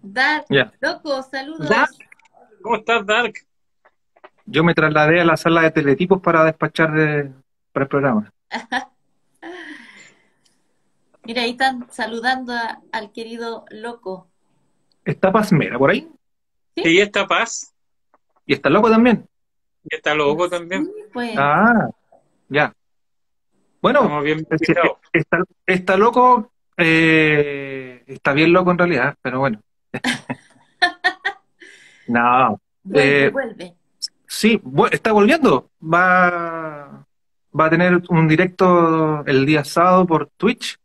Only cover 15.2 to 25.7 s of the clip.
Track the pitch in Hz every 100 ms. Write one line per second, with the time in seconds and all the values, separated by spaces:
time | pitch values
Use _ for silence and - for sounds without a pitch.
15.2 | 190 214 208 156 98 120 139 220 320 _
16.2 | _ _ _ _ _ - 165 170 202 208
17.2 | 190 175 233 - - _ _ _ _ _
18.2 | _ _ - 135 - 208 226 226 240 208
19.2 | - _ _ _ _ _ 156 160 156 151
20.2 | 143 156 175 175 170 190 330 415 - 247
21.2 | 240 - 143 151 220 226 123 - _ _
22.2 | _ _ _ 147 135 _ _ _ _ _
23.2 | _ _ _ _ _ _ 185 277 214 147
24.2 | 147 156 156 160 160 170 170 - _ 170
25.2 | 151 170 185 _ -